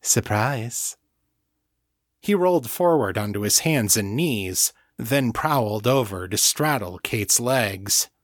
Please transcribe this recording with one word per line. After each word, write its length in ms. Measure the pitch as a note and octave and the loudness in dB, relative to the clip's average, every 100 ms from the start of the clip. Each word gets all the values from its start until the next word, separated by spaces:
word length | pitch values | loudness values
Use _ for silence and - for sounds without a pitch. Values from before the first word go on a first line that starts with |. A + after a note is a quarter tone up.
Surprise. 920 | - - - G#2 A2+ C#3 A2+ - - - _ _ _ _ _ _ _ _ _ _ _ _ | 0 0 0 0 0 -2 -6 -8 -10 -10 _ _ _ _ _ _ _ _ _ _ _ _
He 120 | - | 0
rolled 360 | G3+ F3+ F3 A#2+ | 2 4 2 0
forward 480 | - F3 D#3+ G#2+ F#2+ | 0 4 4 2 0
onto 240 | G#2 G2+ | -2 -2
his 180 | G#2 - | 0 0
hands 380 | - D#3 A2 - | 2 0 2 0
and 180 | G2+ G#2+ | 0 0
knees, 580 | E3+ A#2+ F#2+ F#2 - - _ _ | 0 0 -4 -2 -2 -4 _ _
then 340 | A#2 C#3 C3 | -2 0 0
prowled 560 | A#2 D#3 D3 A2 G#2+ G#2+ | 0 0 0 0 -2 0
over 400 | C3+ A#2 F#2+ F#2 | 0 0 -4 -6
to 100 | G2 | 0
straddle 640 | - - D3+ D3 F#2+ F2+ | 0 2 0 0 -4 -8
Kate's 400 | - A#2 G#2 - | -6 -4 0 0
legs. 720 | A#2 C3 A2 G2 G2 - - _ | 2 2 0 -2 -2 -2 -2 _